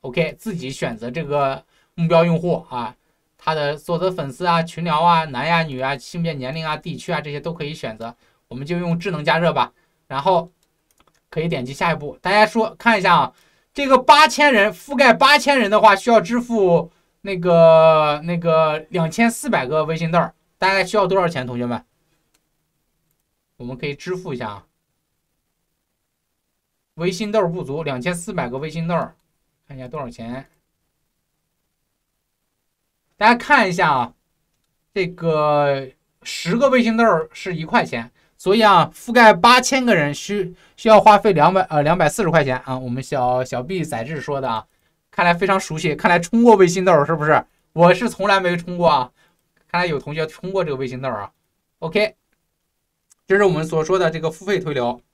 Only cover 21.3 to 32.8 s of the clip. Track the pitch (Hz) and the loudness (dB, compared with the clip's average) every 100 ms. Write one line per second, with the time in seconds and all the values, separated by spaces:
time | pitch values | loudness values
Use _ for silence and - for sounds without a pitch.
21.3 | 160 123 120 120 117 _ _ _ _ _ | -4 -8 -6 -6 -8 _ _ _ _ _
22.3 | _ _ _ _ _ _ _ _ _ _ | _ _ _ _ _ _ _ _ _ _
23.3 | _ _ _ 123 131 147 143 180 180 180 | _ _ _ -16 -10 -10 -10 -10 -10 -8
24.3 | 123 113 101 _ _ _ _ _ _ _ | -10 -10 -12 _ _ _ _ _ _ _
25.3 | _ _ _ _ _ _ _ _ _ _ | _ _ _ _ _ _ _ _ _ _
26.3 | _ _ _ _ _ _ - 175 180 208 | _ _ _ _ _ _ -6 -6 -4 -2
27.3 | 214 175 175 135 147 151 127 123 170 220 | -2 -2 -4 -8 -8 -6 -6 -6 -8 -8
28.3 | 180 120 131 156 160 165 170 120 _ _ | -8 -8 -8 -10 -8 -4 -4 -6 _ _
29.3 | _ _ _ _ 135 123 156 127 120 113 | _ _ _ _ -18 -14 -12 -12 -14 -12
30.3 | 127 135 _ _ _ _ _ _ _ _ | -12 -14 _ _ _ _ _ _ _ _
31.3 | _ _ _ _ _ _ _ _ _ _ | _ _ _ _ _ _ _ _ _ _
32.3 | _ _ _ _ _ | _ _ _ _ _